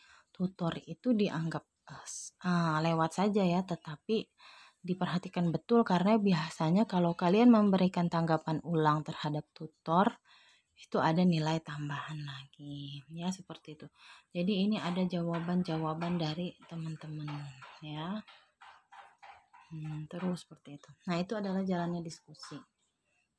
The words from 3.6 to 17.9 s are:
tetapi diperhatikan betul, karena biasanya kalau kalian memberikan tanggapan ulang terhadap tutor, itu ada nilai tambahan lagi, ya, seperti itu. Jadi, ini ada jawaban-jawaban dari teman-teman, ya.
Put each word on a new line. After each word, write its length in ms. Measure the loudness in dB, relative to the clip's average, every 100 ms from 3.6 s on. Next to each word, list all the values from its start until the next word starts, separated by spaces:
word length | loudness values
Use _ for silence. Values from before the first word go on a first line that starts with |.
| 0
tetapi 640 | -6 -8 -12 -4 -4 -4 _ -20 -20 -20 _
diperhatikan 720 | -6 -2 -2 -2 -4 -2 0
betul, 320 | -2 2 2
karena 400 | 4 4 4 4
biasanya 640 | 4 2 0 -2 2 4 2
kalau 320 | 2 2 2
kalian 320 | 4 6 8
memberikan 560 | 8 6 4 4 2 0
tanggapan 560 | 2 2 2 0 -4
ulang 400 | 0 2 4 2
terhadap 400 | -2 -6 -4 -4 -6
tutor, 720 | -14 -16 _ 0 4 4 0 _ _ _ _ _ -20
itu 240 | -6 0
ada 240 | 2 4 4
nilai 320 | 2 0 -2
tambahan 640 | -4 -10 -8 -8 -8 -10
lagi, 800 | -12 -14 -18 -18 -14 -12 -12 -14 -14
ya, 240 | -8 -6
seperti 400 | -6 -12 -18 -18
itu. 160 | -18 -20 _ -20 -20 _
Jadi, 400 | -4 0 0 0
ini 60 | 0
ada 240 | -2 -2
jawaban-jawaban 1200 | -2 -2 -2 -2 -2 -2 0 -2 -2 -4 -2 -2
dari 320 | -2 -4 -8 -10 -14
teman-teman, 720 | -10 -8 -10 -10 -10 -8 -10 -12 -16 -20 -18
ya. 400 | -12